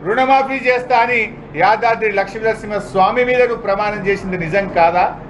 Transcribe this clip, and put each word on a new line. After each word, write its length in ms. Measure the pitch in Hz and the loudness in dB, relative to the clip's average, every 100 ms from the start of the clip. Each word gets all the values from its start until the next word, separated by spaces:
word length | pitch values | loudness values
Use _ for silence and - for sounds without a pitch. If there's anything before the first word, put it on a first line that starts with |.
| 156 | -2
రుణమాఫీ 500 | 233 262 269 262 269 247 | 0 2 2 2 0 0
చేస్తా 300 | 247 254 240 | 0 2 2
అని 340 | 240 240 214 - - 147 | 2 0 -2 -8 -12 0
యాదాద్రి 560 | 185 220 233 226 214 | 2 4 0 0 0
లక్ష్మీనరసింహ 640 | 196 190 220 220 220 208 208 | -2 -4 -2 -4 -4 -6 -8
స్వామి 460 | - 196 196 240 | -4 2 2 2
మీద 160 | 247 247 | 2 2
నువ్వు 220 | 247 226 | 2 0
ప్రమాణం 440 | 196 196 208 208 190 | -2 -2 -2 -2 -2
చేసింది 320 | 196 196 185 | -2 -4 -6
నిజం 300 | 160 196 190 | -2 -2 0
కాదా? 500 | 175 170 170 160 - | 4 4 4 0 -2